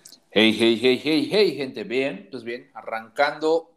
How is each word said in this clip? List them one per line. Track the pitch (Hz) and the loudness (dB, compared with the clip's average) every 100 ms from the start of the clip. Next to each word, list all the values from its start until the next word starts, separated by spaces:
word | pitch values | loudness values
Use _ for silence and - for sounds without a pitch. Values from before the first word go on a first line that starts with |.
| - - _ | -20 -20 _
Hey, | - 110 107 | 2 2 4
hey, | 117 110 | 2 4
hey, | 127 123 | 2 2
hey, | 143 156 - | 0 0 0
hey, | 202 190 135 | 2 2 0
gente. | 131 117 98 | -8 -8 -6
Bien, | 123 135 185 - | -4 -4 -6 -14
pues | 127 | -14
bien, | 113 120 - | -12 -12 -14
arrancando | 113 110 113 113 - 143 151 156 165 165 | -18 -10 -10 -6 -2 0 0 0 0 -2